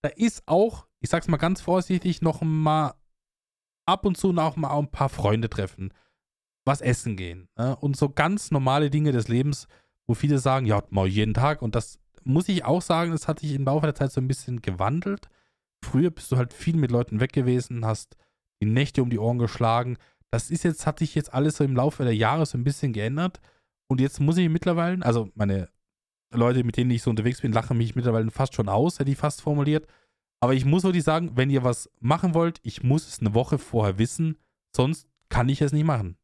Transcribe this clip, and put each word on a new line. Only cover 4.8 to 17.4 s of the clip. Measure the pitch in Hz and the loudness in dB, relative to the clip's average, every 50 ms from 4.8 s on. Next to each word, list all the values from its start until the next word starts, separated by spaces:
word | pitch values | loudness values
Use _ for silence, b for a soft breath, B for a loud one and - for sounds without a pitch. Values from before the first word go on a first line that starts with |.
| 147 - | -2 -4
paar | - - 139 131 | -2 -2 -2 -2
Freunde | - - 117 104 107 113 113 110 | -2 0 0 2 2 2 0 -2
treffen, | - - 98 92 - - 95 95 _ _ _ _ _ _ _ _ _ _ _ _ _ _ _ | -4 -4 -6 -6 -8 -10 -12 -12 _ _ _ _ _ _ _ _ _ _ _ _ _ _ _
was | - 143 - | -2 -2 0
essen | - 131 120 - - 120 104 | 0 0 0 0 -2 -6 -6
gehen, | 92 92 87 85 92 90 _ _ | -6 -8 -10 -10 -14 -18 _ _
ne? | - 120 131 131 | -4 -4 -4 -4
Und | - - 143 139 | -2 -2 -2 0
so | - 147 139 | 2 0 0
ganz | 139 - 147 170 202 208 - - | 2 0 0 0 0 -2 -2 -2
normale | 160 143 131 131 131 147 151 143 | -2 0 2 2 2 2 2 2
Dinge | 139 151 151 147 | 2 2 2 2
des | 131 120 107 | 2 0 0
Lebens, | - 117 123 135 147 139 - - b b b b b b b _ | 0 0 0 2 0 -2 -4 -8 b b b b b b b _
wo | - 117 | -2 -2
viele | - - 143 147 135 | 0 2 2 2 2
sagen, | 120 135 131 135 131 | 2 2 2 2 2
„Ja, | 107 107 101 - - | 2 2 2 0 0
mal | - 98 95 | 0 2 2
jeden | 95 95 107 107 110 104 | 2 2 2 2 2 2
Tag.“ | 117 123 147 151 - | 2 2 0 0 -2
Und | 127 113 107 | -6 -4 -4
das | 117 - - - _ _ _ _ - _ | -4 -4 -4 -16 _ _ _ _ -10 _
muss | 131 131 165 185 | 2 2 2 2
ich | - 190 175 - | 2 0 0 2
auch | 120 151 180 | 0 0 0
sagen, | - - 175 165 170 170 | 2 0 0 0 2 0
das | 165 156 - | -2 -2 -2
hat | - 151 - | -4 -4 -4
sich | - 151 139 | -4 -4 -4
im | 139 135 | -2 0
Laufe | 135 143 156 151 | 0 0 2 0
der | 151 143 | 0 0
Zeit | - 139 131 - | -2 -4 -2 -2
so | 139 | -2
ein | 127 131 | -2 -2
bisschen | 135 - - - 123 117 | -4 -4 -6 -8 -10 -6
gewandelt. | - - 92 90 95 107 143 170 180 196 202 - - - _ _ _ _ _ _ _ _ _ _ - | -6 -6 -4 -2 -2 -2 -2 -2 -4 -6 -8 -8 -10 -20 _ _ _ _ _ _ _ _ _ _ -10
Früher | - - 131 170 175 | -2 2 2 2 2
bist | 165 - - - | 0 -4 -4 -2
du | 131 | 0
halt | 127 123 120 - | 0 0 -2 -6
viel | - - 165 165 | -4 -4 0 0
mit | 165 117 - | 2 2 2
Leuten | 120 120 120 - 107 107 | 2 0 0 0 0 -2
weg | 131 135 - | -2 0 0
gewesen, | 143 | 0